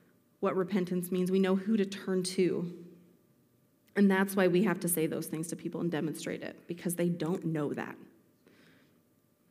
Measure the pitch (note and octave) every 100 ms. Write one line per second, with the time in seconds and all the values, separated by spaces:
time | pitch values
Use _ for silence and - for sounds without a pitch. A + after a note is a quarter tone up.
0 | _ _ _ _ G3 F#3 F3+ G3 F3+ F3+
1 | F3 F#3 F3+ F#3+ F#3 F#3+ G3 A3 G3 -
2 | - F#3 F3+ - F3 - F3 - - -
3 | - _ _ _ _ _ _ _ _ -
4 | G3+ F#3+ G3 G3 F#3 F3 G3+ F3 E3+ E3+
5 | D#3+ D#3 D#3+ D#3 E3 - E3+ E3 E3+ D#3
6 | D#3 D3 - - - - - F3 F3+ F3
7 | F3 E3+ D#3 F#3+ E3 D#3 C#3+ - - -
8 | - _ _ _ _ _ - _ _ _
9 | _ _ _ _ _